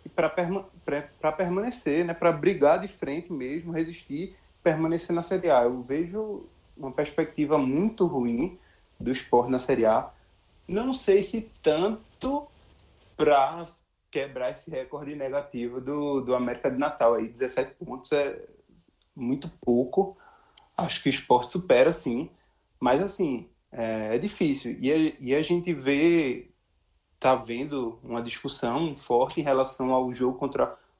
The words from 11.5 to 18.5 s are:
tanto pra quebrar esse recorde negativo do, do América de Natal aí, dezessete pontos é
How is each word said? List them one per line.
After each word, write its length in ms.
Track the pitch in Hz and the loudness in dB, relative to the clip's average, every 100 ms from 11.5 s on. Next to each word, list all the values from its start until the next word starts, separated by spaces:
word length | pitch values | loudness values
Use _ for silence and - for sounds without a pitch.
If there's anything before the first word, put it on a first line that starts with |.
| - | 0
tanto 840 | - 151 190 220 - _ 254 285 294 - - _ _ - - - | 2 2 2 -2 -10 _ -4 -4 -6 -18 -20 _ _ -20 -20 2
pra 500 | 151 139 135 170 165 - _ _ _ | 6 6 4 -2 -12 -18 _ _ _
quebrar 400 | 147 139 127 127 | -6 -6 -4 -6
esse 200 | 131 - | -6 -10
recorde 440 | 143 127 147 143 | -8 -8 -10 -10
negativo 640 | 147 135 139 143 123 120 127 | -8 -4 -4 -4 -6 -6 -6
do, 400 | 127 147 147 139 | -6 -4 -2 -2
do 140 | 120 | 0
América 360 | 127 123 120 139 | 0 0 -2 -2
de 80 | 127 | 0
Natal 360 | 147 - 117 | -2 2 4
aí, 140 | 117 110 | 4 0
dezessete 460 | - 127 - 131 | -4 -4 -2 -4
pontos 380 | - 175 131 - | -8 -12 -12 -2
é 360 | 147 139 - - | 0 0 -4 -14